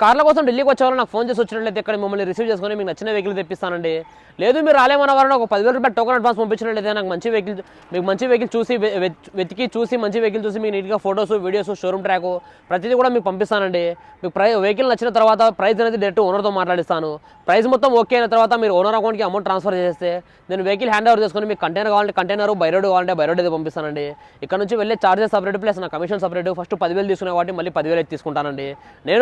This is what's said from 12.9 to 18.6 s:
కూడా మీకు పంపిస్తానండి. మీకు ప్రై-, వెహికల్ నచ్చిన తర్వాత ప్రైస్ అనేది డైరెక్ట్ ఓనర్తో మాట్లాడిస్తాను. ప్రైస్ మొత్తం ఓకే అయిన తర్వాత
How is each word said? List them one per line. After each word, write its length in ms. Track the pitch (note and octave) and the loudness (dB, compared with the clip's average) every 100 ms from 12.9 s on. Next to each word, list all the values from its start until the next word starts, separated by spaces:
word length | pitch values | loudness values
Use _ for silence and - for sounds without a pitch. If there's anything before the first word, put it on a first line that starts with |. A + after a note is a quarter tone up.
| B3 | 2
కూడా 100 | B3+ A#3+ | 2 2
మీకు 100 | F#3+ | -2
పంపిస్తానండి. 540 | F#3+ G#3 G#3 F#3+ F3+ E3+ F3 - - | -4 -2 0 0 0 -2 -6 -16 -10
మీకు 120 | F3+ F#3 | -6 2
ప్రై-, 180 | G#3+ G#3+ G3 | 2 4 0
వెహికల్ 240 | G#3 C4 | 2 0
నచ్చిన 200 | A3+ A#3+ A3 | 0 0 4
తర్వాత 240 | A3 G#3+ A3+ F#3+ | 4 6 4 4
ప్రైస్ 180 | G3 A3 | 0 2
అనేది 160 | A#3 A3+ | 0 0
డైరెక్ట్ 180 | G3+ A3 F#3+ | 0 2 2
ఓనర్తో 240 | G3+ G3+ G3 | 2 0 0
మాట్లాడిస్తాను. 520 | F3+ F3+ D#3+ E3 D#3 D3+ - - - | 0 -2 0 -4 -4 -8 -16 -8 2
ప్రైస్ 200 | G3+ A#3+ | 2 4
మొత్తం 180 | B3+ C4+ A#3 | 2 4 4
ఓకే 160 | G#3+ B3 | 4 2
అయిన 100 | A3+ | 4
తర్వాత 200 | A3+ A3+ A#3+ | 4 4 2